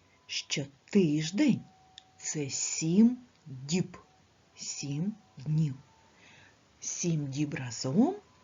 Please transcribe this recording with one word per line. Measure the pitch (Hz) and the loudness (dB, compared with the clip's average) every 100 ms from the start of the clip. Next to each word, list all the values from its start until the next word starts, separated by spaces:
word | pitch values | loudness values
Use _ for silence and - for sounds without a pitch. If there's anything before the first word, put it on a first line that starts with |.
| _ _ - | _ _ -10
що | - - 156 135 - | -10 -6 -6 -6 -12
тиждень — | - 202 160 151 160 196 294 120 - _ _ - _ - | 2 4 4 2 0 2 2 2 -2 _ _ -20 _ -14
це | - 156 139 | -8 -6 -4
сім | - - - 160 190 233 254 - _ 156 | -4 -4 -2 2 6 6 4 -10 _ -16
діб, | 131 139 180 - - - _ _ _ _ | -12 -2 -2 -2 -8 -20 _ _ _ _
сім | - - - 143 143 196 226 _ - | -14 -12 -8 -6 -4 -4 -6 _ -12
днів. | 131 156 151 131 - _ _ _ - - - _ _ - | -2 0 0 -2 -14 _ _ _ -20 -20 -20 _ _ -14
Сім | - - 175 156 139 | -10 -4 -2 0 -2
діб | 135 151 | -2 -2
разом — | 156 123 113 131 170 302 415 _ _ | -4 -8 -6 0 2 2 0 _ _